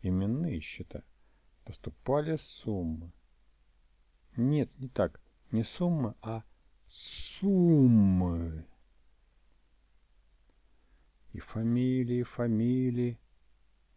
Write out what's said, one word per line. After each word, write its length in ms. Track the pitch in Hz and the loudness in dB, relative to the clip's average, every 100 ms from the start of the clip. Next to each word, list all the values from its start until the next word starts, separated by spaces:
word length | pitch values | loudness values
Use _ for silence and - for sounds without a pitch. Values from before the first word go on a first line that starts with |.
именные 560 | 92 92 98 131 170 85 | -2 0 0 -2 -4 -4
счета, 420 | - - - - - _ _ _ _ _ | -8 -12 -12 -14 -16 _ _ _ _ _
поступали 720 | - - - - - 143 151 160 | -18 -14 -14 -10 -2 -2 0 -4
суммы. 760 | - - - 98 82 80 85 - _ _ _ _ _ _ _ _ _ _ _ - | -6 -10 -6 -4 -4 -6 -10 -20 _ _ _ _ _ _ _ _ _ _ _ -2
Нет, 400 | 123 151 120 - | 0 0 -2 -6
не 100 | 131 | -8
так, 320 | - 87 - - _ - | -2 -2 -2 -20 _ -4
не 140 | 113 | -4
суммы, 500 | 110 - 175 160 113 - | -4 -2 -2 0 -2 -6
а 220 | 110 113 - - _ _ - | -8 -8 -10 -20 _ _ -18
суммы. 1800 | - - - - - 190 190 175 156 127 113 98 90 90 82 82 80 - - _ _ _ _ _ _ _ _ _ _ _ _ _ _ _ _ _ _ _ _ _ _ _ _ - | -8 -4 -4 -4 -4 2 4 6 8 8 8 6 4 0 -2 -4 -8 -14 -20 _ _ _ _ _ _ _ _ _ _ _ _ _ _ _ _ _ _ _ _ _ _ _ _ -16
И 60 | - | -14
фамилии, 800 | - 107 113 120 127 127 120 123 | -8 -4 0 2 2 0 0 -2
фамилии 960 | 120 - 120 110 120 127 127 120 123 117 _ _ _ _ _ _ _ | -2 -4 0 2 2 2 0 0 -2 -4 _ _ _ _ _ _ _